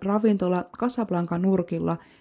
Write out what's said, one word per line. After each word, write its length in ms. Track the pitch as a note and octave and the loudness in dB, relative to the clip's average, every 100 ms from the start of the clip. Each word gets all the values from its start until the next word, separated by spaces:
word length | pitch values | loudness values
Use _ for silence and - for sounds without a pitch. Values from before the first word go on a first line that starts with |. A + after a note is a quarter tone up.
ravintola 600 | G3 G#3+ A3 G3 F3+ F3+ F3 - | 0 2 2 2 2 0 -2 -4
Casablanca 600 | B3 B3 A3 F3+ E3+ F3 | -4 -2 -2 -2 -2 0
nurkilla 580 | F#3+ F#3+ F3 E3 E3+ E3 - - | 2 2 0 -2 -2 -4 -8 -20